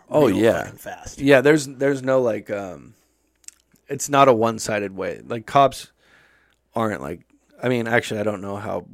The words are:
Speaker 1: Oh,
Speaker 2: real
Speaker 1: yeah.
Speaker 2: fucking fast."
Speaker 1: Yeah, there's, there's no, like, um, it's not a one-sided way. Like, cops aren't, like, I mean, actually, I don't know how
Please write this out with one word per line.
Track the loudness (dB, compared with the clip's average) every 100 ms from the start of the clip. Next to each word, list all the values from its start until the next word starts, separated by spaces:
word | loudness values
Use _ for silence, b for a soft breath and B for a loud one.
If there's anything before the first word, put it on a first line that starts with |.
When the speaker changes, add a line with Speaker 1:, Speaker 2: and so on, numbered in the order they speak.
| _
Speaker 1:
Oh, | 2 4
Speaker 2:
real | 4
Speaker 1:
yeah. | 2 2
Speaker 2:
fucking | -4 -12
fast." | -16 -16 -16 -4
Speaker 1:
Yeah, | 4 6
there's, | 6 2 0
there's | -4 -2 -2
no, | -2 0
like, | 0 -4 -8
um, | -8 -8 -14 -20 _ _ _ _ _ -20 _ _ _ -12
it's | -10 -2
not | 4 6
a |
one-sided | 6 2 -2 -6 -4 -6 -6
way. | -8 -8
Like, | -10 -12
cops | -2 2 2 0 -16 _ b b b b b b _
aren't, | -6 -4 -4
like, | -8 -12 _ _ _ _
I | -4
mean, | -2 0
actually, | -2 -2 -4
I |
don't | -4 -6
know | -8 -10
how | -8 -10 -10